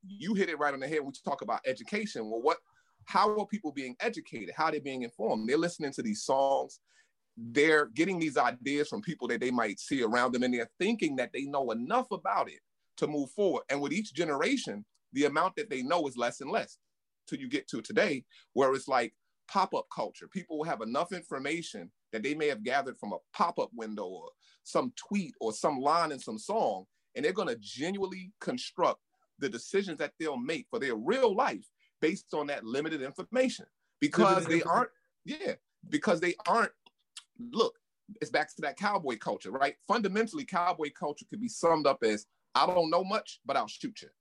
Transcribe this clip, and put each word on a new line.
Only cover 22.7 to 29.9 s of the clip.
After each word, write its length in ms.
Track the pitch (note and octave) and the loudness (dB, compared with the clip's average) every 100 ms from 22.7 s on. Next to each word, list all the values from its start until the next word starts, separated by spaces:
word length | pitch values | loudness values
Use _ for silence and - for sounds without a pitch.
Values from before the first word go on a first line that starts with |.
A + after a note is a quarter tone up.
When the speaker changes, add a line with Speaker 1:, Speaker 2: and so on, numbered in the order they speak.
| C#3 C3 A2+ | 0 0 -6
Speaker 1:
from 140 | G#2+ | -8
a 60 | F#2 _ | -8 _
pop-up 380 | - F3 E3+ B2 | 0 0 0 -4
window 300 | A#2 A2 G#2+ F#2 | -4 -6 -4 -6
or 220 | F#2 D#2+ _ _ _ | -8 -14 _ _ _
some 280 | - E3+ C3 - | -2 -2 -2 -6
tweet 380 | - G3+ D#3+ - | -4 -2 -2 -4
or 120 | A2 | -4
some 260 | G#2+ E3+ C3+ | 0 -2 0
line 340 | C#3 E3 D#3+ | 2 4 2
in 60 | C3+ | -2
some 200 | - A2 | -8 -8
song, 460 | - A3 D3+ F#2+ F#2+ _ _ | -4 0 0 0 -8 _ _
and 100 | - | -2
they're 80 | D3 | -2
gonna 240 | F#3 - A#2 | 0 -2 -4
genuinely 680 | G2+ A#2 D#3+ G3+ F#3+ F#3+ F#3 _ | -8 -6 -4 -2 -4 -6 -14 _
construct 600 | - B2+ - - D#3+ - _ _ _ _ | -6 -6 -6 0 2 0 _ _ _ _
the 100 | C#3 | -4
decisions 500 | A2 - G3 G3 | -4 -2 -2 -2